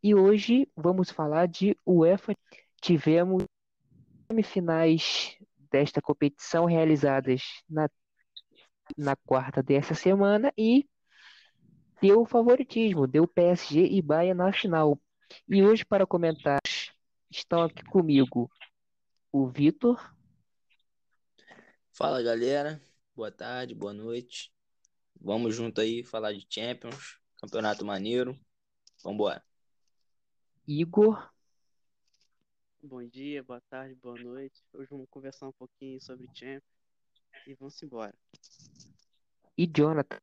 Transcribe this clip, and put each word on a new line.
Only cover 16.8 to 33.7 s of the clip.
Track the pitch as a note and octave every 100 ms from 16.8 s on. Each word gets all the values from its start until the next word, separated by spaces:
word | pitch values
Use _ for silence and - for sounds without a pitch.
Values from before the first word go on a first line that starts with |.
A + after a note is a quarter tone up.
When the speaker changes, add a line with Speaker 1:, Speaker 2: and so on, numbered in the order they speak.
| - _ _ _ _
Speaker 1:
estão | - - E3+
aqui | E3 - -
comigo | G3 E3 C#3 C3 B2 A#2+ _ - _ _ _ _ _ _
o | C#3 C3
Vitor. | B2+ D3 - A#3+ A#3+ - _ _ _ _ _ _ _ _ _ _ _ _ _ _ - _ _ _
Speaker 2:
Fala, | - D3 C3+
galera. | A#2 A#2 B2 C#3+ D3 D#3 _ _ _ -
Boa | G#2+
tarde, | _ A2 B2 B2+
boa | A2+ G2+
noite. | G#2 A2 A#2+ B2 - - _ _ _ _ _ _ _ -
Vamos | A2 A#2 A2+
junto | A#2 G#2+
aí | A2 A#2
falar | A#2 A2+ A2
de | G#2 -
Champions, | - A#2 A#2+ A#2+ C#3 - - _ _
campeonato | G2 A2+ G#2+ G#2 G#2
maneiro. | G2 G#2 A#2+ B2+ C3 _ _ _ _ _ _
Vambora. | - G#2 G#2 - _ _ _ _ _ _ _ _ _ _ _ _ -
Speaker 1:
Igor. | D3 E3+ F#3+ G#3+ A3 - _ _ _ _ _ _ _ _ _ _ _ _ _ _ _
Speaker 3:
Bom | D3 C3 A#2+
dia, | B2 C#3+ C#3+
boa | B2+ B2
tarde, | _